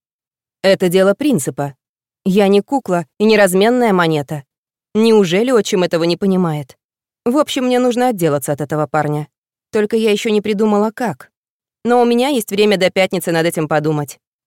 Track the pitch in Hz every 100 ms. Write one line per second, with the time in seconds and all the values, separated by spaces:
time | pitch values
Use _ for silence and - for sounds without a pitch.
0 | _ _ _ _ _ _ 190 190 185 180
1 | 190 196 285 202 156 135 143 - _ _
2 | _ _ 196 190 196 202 - 269 - 175
3 | 156 - 214 214 196 185 214 247 240 185
4 | 165 156 139 151 - _ _ _ _ 214
5 | 226 220 185 185 247 240 190 196 175 170
6 | 170 170 202 185 175 151 139 _ _ _
7 | _ _ 240 285 285 277 254 247 254 233
8 | 254 202 165 143 143 139 147 151 151 156
9 | 147 151 147 _ _ _ _ 220 208 226
10 | 220 202 226 214 208 202 220 208 214 -
11 | 233 139 - _ _ _ _ _ 226 247
12 | 240 240 269 269 - 196 208 190 185 190
13 | 190 185 180 165 170 165 156 156 151 151
14 | 143 - _ _